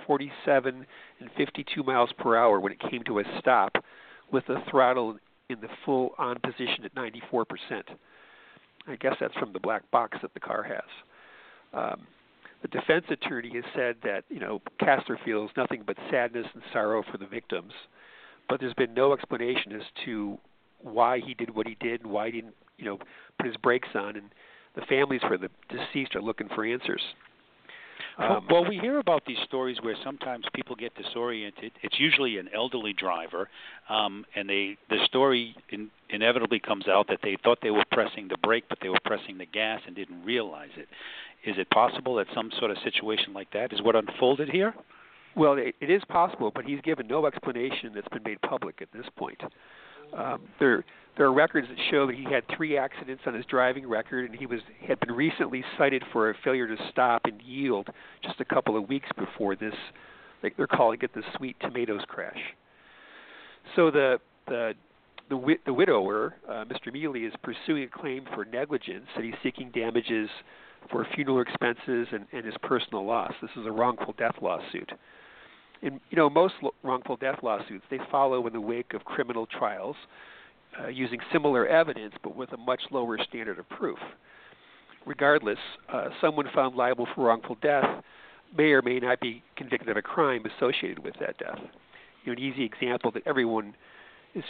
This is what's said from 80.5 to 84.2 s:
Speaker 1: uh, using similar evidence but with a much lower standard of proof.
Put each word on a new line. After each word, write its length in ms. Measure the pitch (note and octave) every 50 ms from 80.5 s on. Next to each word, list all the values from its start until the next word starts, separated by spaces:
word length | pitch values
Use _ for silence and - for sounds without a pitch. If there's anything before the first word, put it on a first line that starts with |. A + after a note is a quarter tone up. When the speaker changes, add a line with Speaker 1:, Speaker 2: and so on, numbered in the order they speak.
| _ _ _ _ - -
Speaker 1:
uh, 100 | - -
using 320 | C3 B2+ C3 A#2 B2 A#2 - -
similar 340 | - E3 D3 D3 C3+ B2 G#2+ -
evidence 480 | D#3 D#3+ E3 D#3 C3+ A2+ G#2+ G#2+ - - -
but 120 | - E2
with 160 | G#2+ C3 - -
a 40 | A#2+
much 240 | A2+ B2 D#3+ - - -
lower 260 | C#3 C3+ A#2+ A#2 A2+ G#2 G2+ -
standard 300 | - A#2+ A2 A2 F#2 E2+
of 100 | F2+ -
proof. 300 | - - A3 D3 - - - - - _